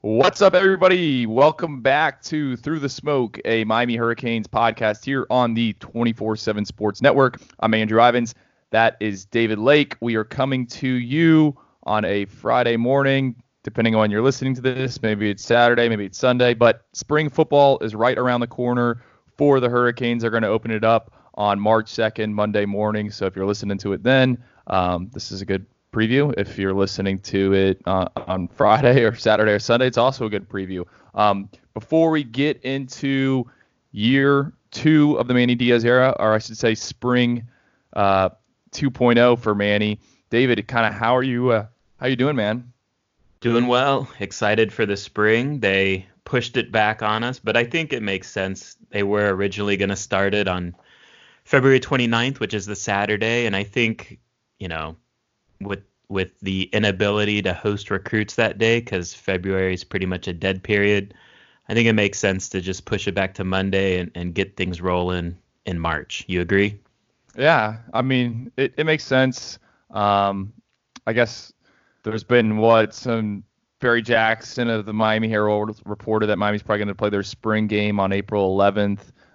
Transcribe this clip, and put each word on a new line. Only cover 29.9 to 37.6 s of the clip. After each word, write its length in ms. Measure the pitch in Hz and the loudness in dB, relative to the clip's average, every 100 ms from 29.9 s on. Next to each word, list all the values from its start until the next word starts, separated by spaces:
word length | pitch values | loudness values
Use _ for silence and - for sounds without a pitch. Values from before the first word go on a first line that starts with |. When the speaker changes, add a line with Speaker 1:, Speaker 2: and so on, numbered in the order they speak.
| 120 | 2
Speaker 1:
also 300 | 123 135 113 | 0 0 -6
a 20 | |
good 180 | 104 95 | -6 -8
preview. 380 | 101 92 92 87 _ _ | -8 -8 -8 -10 _ _
Um, 340 | - 104 98 98 - _ | 0 2 2 -6 -16 _
before 380 | - 110 160 165 | -16 -2 2 2
we 120 | 156 | 0
get 380 | 131 117 147 147 | -2 -2 -2 -2
into 840 | 127 135 131 - 139 135 135 135 117 _ _ _ _ | -6 -6 -8 -8 -4 -2 0 0 -4 _ _ _ _
year 600 | 107 110 135 139 139 143 - _ | -2 2 4 4 2 0 -8 _
two 420 | - 156 156 147 151 | -2 2 4 4 2
of 80 | 123 | 0
the 60 | |
Manny 220 | 123 123 | 2 2
Diaz 320 | 120 120 120 117 | 2 4 4 4
era, 280 | 127 131 - | 4 4 2
or 160 | 110 | 2
I 40 | 110 | 0
should 200 | - 110 | -2 -2
say 160 | 120 | -2
spring, 680 | 110 - - 123 123 120 120 117 _ | -2 -6 -6 0 2 2 -2 -8 _